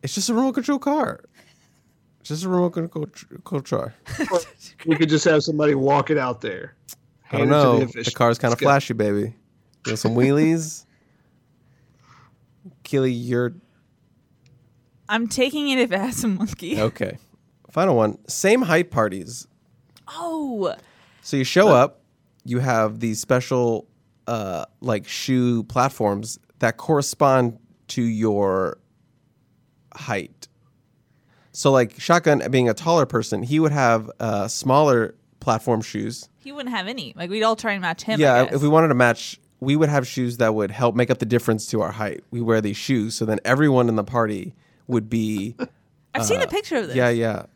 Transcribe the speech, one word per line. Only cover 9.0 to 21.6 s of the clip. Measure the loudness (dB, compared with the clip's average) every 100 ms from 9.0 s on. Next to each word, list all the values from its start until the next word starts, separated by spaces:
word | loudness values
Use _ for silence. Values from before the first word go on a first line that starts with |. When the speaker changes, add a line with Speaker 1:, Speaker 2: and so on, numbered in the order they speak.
| 0 0 -4 -8 _ _ _ _ -8
Speaker 1:
You |
know, |
some | -4 0
wheelies. | 2 4 4 2 0 -4 -12 _
Speaker 2:
<laughs> | _ _ _ _ _ _ _ _ _ _ _ _ _ _ _ _ _ -20 _
Speaker 1:
Keely, | -4 -2 0
you're | -2 -2 -2 -2 -6 _ _ _ _ _ _ _ _ _ _ _ _ _ _ -6
Speaker 3:
I'm | -4 -2
taking | -2 -2 0 -2
it | 0
if | 0
it | 0
has | -4 -4
a | -4
monkey. | -2 -4 -6 -6 -2
Speaker 1:
Okay. | -2 -2 -8 -10 _ _ _ _ _
Final | -2 2 4
one. | 2 0 -10
Same | -2 2 2
height | 2 0 0
parties. | 0 -2 -2 -12 -16 -20 _ _ _ _ _ -18
Speaker 3:
Oh. | -12 -8 -6 -6 -4 -4 -6 _ _ _ _
Speaker 1:
So | -4 -2
you |
show | 2 4